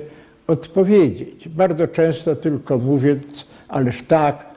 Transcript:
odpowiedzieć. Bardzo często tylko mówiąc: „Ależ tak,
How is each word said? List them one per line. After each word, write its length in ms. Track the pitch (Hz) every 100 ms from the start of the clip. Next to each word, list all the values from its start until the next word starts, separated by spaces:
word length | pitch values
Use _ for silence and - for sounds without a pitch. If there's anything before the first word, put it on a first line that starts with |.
| 147 - - _ -
odpowiedzieć. 1040 | 165 - 196 190 208 151 92 - - 165
Bardzo 380 | 160 185 160 165
często 480 | - 165 156 - 147
tylko 420 | 160 143 - 127
mówiąc: 680 | 127 139 139 143 - - - - -
„Ależ 360 | 139 123 120 -
tak, 380 | 160 147 - -